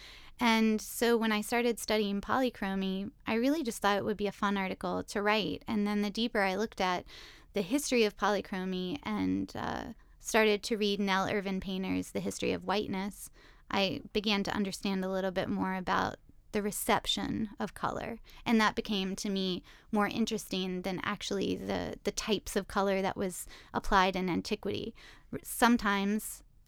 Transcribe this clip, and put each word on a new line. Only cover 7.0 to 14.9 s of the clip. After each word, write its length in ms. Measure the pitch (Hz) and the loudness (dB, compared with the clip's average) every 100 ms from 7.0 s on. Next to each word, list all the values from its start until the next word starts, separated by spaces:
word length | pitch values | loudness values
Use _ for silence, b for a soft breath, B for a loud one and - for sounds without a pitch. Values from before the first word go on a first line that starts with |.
| - B B B B | -4 B B B B
the 100 | - | -4
history 420 | 180 277 - 247 | 0 0 2 4
of 120 | 214 - | 4 4
polychromy 800 | 202 202 190 190 185 185 185 - | 2 2 0 -4 -2 -2 -4 -4
and, 480 | - 208 190 95 - | -4 -2 0 0 -2
uh, 280 | - - - - 226 - - | -6 -4 -4 -6 -12 -20 -16
started 420 | - 226 214 208 | 0 2 4 2
to 140 | - 220 | 0 0
read 240 | 208 202 | 0 0
Nell 260 | 202 190 190 | 0 0 0
Irvin 320 | 208 190 190 | -2 -2 -4
Painter's 520 | 185 190 185 180 180 | -4 -4 -2 -2 -2
The 100 | 196 | -4
History 320 | 190 185 202 | -4 -4 -2
of 120 | 180 | -2
Whiteness, 680 | 185 196 - 196 202 - - b b b - | 0 -2 0 -4 -6 -8 -16 b b b -4
I 320 | - 196 - - | 0 0 0 -2
began 300 | 220 214 202 | -2 0 0
to 120 | 202 | 0
understand 480 | - 196 - 202 | -2 -2 -2 -2